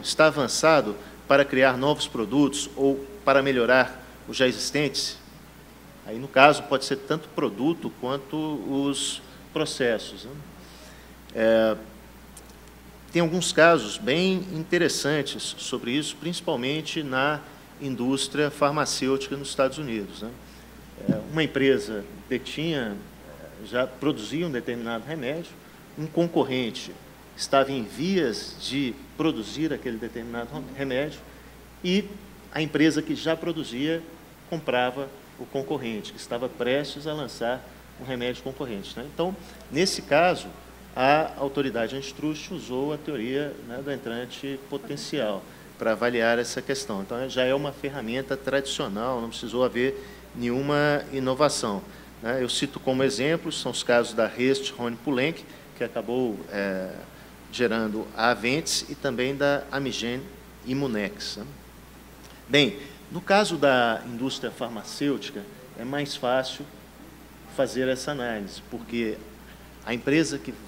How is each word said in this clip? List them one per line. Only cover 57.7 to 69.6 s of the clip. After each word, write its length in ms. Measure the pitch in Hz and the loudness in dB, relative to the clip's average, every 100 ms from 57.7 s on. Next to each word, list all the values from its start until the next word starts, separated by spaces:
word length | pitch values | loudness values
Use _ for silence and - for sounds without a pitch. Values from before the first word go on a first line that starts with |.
| 110 110 107 - - | 2 0 -2 -6 -2
a 140 | 113 | 0
Aventis, 540 | 113 113 143 - - - | 0 0 -2 -2 -4 -6
e 60 | - | -6
também 380 | 143 120 127 | -4 -2 -2
da 300 | 139 143 143 - | 0 0 0 -2
Amigen 500 | 135 135 - 117 123 - - - - 120 | -4 -4 -4 -4 -6 -10 -16 -20 -12 -6
Imunex, 720 | 131 139 107 98 - - - | -2 -2 -2 -4 -6 -10 -10
né? 80 | 80 - - - - - - - - - - | -12 -16 -20 -20 -20 -20 -20 -20 -20 -18 2
Bem, 300 | 139 135 - - - - | 4 4 2 -12 -16 -12
no 120 | 135 | -6
caso 340 | - 196 214 170 | 4 4 4 4
da 460 | 139 127 117 110 120 | 4 6 4 2 -4
indústria 460 | 117 131 - 120 | -6 -4 -4 -6
farmacêutica, 920 | 98 117 113 101 - 143 123 - 104 98 - - - | -6 -8 -8 -10 -4 -2 -2 -4 -10 -12 -14 -16 -12
é 60 | 120 | -6
mais 300 | 143 143 - | -4 -4 -2
fácil 500 | 123 131 127 - 143 - - - - - - - - - | 2 2 0 -6 -12 -16 -20 -20 -20 -20 -20 -20 -8 -2
fazer 320 | 131 120 131 | 0 2 0
essa 240 | 131 - | 0 -2
análise, 500 | 147 120 110 98 - - | -4 -4 -4 -6 -12 -12
porque 480 | - - 117 110 - - - - - | -12 -4 -2 -2 -2 -10 -18 -20 -20